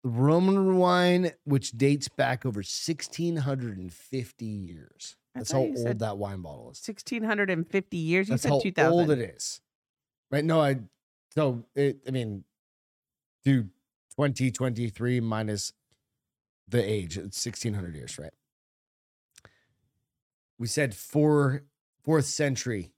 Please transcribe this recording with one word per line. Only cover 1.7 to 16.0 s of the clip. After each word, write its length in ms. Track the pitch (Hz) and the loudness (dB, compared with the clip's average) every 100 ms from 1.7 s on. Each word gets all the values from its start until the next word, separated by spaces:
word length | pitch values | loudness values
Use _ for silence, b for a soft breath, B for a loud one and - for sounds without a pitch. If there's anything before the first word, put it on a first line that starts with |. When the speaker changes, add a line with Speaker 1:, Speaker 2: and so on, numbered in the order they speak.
Speaker 1:
dates 380 | 117 139 143 - | 0 2 2 -2
back 360 | - 127 127 131 | -2 0 0 -4
over 160 | 101 | -6
sixteen 760 | 92 - - 156 - - 170 165 | -8 -8 -6 -6 -8 -4 -2 -2
hundred 400 | 139 135 120 95 | -2 -2 -4 -8
and 140 | 92 | -12
fifty 540 | 87 - 131 113 _ 110 | -14 -10 -8 -8 _ -8
years. 720 | 107 90 82 - _ - - _ | -8 -10 -14 -20 _ -20 -20 _
Speaker 2:
I 60 | 254 | -12
Speaker 1:
That's 120 | 233 | -2
Speaker 2:
thought 60 | 131 | 0
Speaker 1:
how 40 | |
Speaker 2:
you 60 | 131 | 0
Speaker 1:
old 80 | 262 | -2
Speaker 2:
said 200 | 120 110 | -4 -2
Speaker 1:
that 180 | 110 101 | -4 -4
wine 240 | 101 98 | -8 -8
bottle 300 | 85 67 120 | -12 -16 -18
is. 60 | 135 | -14
Speaker 2:
sixteen 460 | - 208 - 240 | -14 -12 -10 -6
hundred 260 | 220 208 196 | -2 0 0
and 160 | 170 165 | -2 0
fifty 300 | 196 - 175 | -2 -2 -4
years? 300 | 160 180 196 | 0 0 2
You 60 | |
Speaker 1:
That's 100 | 220 | 0
Speaker 2:
said 60 | - | 2
Speaker 1:
how 100 | - | 2
Speaker 2:
two 140 | 196 | 0
thousand. 180 | 175 156 | 2 4
Speaker 1:
old 200 | 170 156 | 4 4
it 80 | 135 | 2
is. 420 | 104 - - - _ _ _ _ _ _ _ | -2 -8 -12 -12 _ _ _ _ _ _ _
Right? 140 | 143 | -2
No, 160 | 156 160 | 2 4
I, 200 | 143 135 104 _ _ _ _ | 4 2 -4 _ _ _ _
so 300 | - 147 120 - | 0 0 0 -4
it, 260 | 139 143 135 123 | 0 0 0 -4
I 60 | |
mean, 320 | 131 110 101 - _ _ _ _ _ _ _ _ _ 139 | -4 -4 -8 -12 _ _ _ _ _ _ _ _ _ 2
do 240 | 131 98 _ _ _ _ | 2 0 _ _ _ _
twenty 380 | - 143 - 127 | -2 0 2 -2
twenty-three 720 | - 131 113 120 - 120 123 | 0 -4 -2 -6 -2 0 0
minus 500 | 113 110 107 104 - _ _ _ | 0 -2 -2 -4 -6 _ _ _